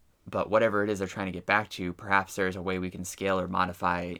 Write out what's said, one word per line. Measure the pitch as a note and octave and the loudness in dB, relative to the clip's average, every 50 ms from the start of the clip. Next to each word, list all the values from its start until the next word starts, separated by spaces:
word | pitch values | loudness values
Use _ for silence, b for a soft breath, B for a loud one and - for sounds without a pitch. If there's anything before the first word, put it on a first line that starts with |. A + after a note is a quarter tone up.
| _ _ _ _ - | _ _ _ _ -14
But | - - G2 - - | -6 -2 -2 0 4
whatever | G2+ A2 A2+ A2+ G2+ G#2 G2+ | 4 4 4 6 4 2 2
it | G#2+ | 0
is | G#2 F#2+ | 0 -2
they're | G2 F#2 | -2 -6
trying | - G#2+ G2 | -4 -6 -6
to | F#2 F2+ | -6 -6
get | F2 F2 | -6 0
back | - G2+ G#2 G#2+ - | 2 2 2 2 0
to, | - - F#2 F2+ F2 | -6 -6 -4 -4 -4
perhaps | - - G2+ G2 G2 F#2+ - - | -6 -2 2 2 2 2 2 -2
there's | - F#2+ F#2 F#2 | 0 0 0 0
a | G2 E2+ | -2 -4
way | F#2+ F#2 F#2 | -2 -2 -2
we | F#2 F#2 | -2 -4
can | - F2 F2+ | -6 -8 -10
scale | - - - G2 F#2+ F#2+ F#2 | -10 -8 -4 0 0 2 2
or | F2+ | 0
modify | F2+ F#2 F#2 F#2 F2+ F2 - G2 F2+ F2+ F2 F2 F2+ F2 - | 0 0 0 0 0 -2 -2 0 0 0 0 -2 -4 -8 -10